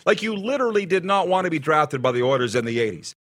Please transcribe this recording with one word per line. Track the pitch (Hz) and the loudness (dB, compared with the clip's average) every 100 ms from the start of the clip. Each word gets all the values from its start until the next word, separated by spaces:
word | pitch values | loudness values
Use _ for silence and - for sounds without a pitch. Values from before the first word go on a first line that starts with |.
| 185 | -2
Like, | 214 | 0
you | 220 202 | -2 -4
literally | 214 277 240 208 185 | -4 -2 0 0 0
did | 185 | -2
not | 180 196 180 | 0 0 2
want | 185 180 | 0 0
to | |
be | 160 | -2
drafted | 139 151 147 135 | 2 2 2 0
by | 127 | 0
the | 123 | 2
Oilers | 127 135 120 | 2 2 0
in | 120 117 | 0 0
the | 117 | 0
eighties. | 110 82 - - | -2 -4 -14 -20